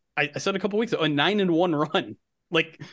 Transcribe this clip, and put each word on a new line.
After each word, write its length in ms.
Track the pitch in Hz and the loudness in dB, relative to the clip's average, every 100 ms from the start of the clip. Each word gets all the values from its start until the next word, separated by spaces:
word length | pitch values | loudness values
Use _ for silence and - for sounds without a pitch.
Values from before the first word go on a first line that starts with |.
| _ - | _ -4
I, 120 | 147 - | -4 -2
I 40 | |
said 180 | 196 196 | -4 -2
a 20 | |
couple 180 | 208 208 | -2 -2
weeks 140 | 226 | -2
ago, 120 | - | 0
a 40 | 156 | 0
nine 320 | 143 160 208 | 2 2 2
and 120 | 190 | 2
one 220 | 160 180 | 2 2
run. 440 | 147 151 190 - - _ _ _ | 2 0 -2 -4 -8 _ _ _
Like, 300 | 165 160 - - | 0 0 -6 -20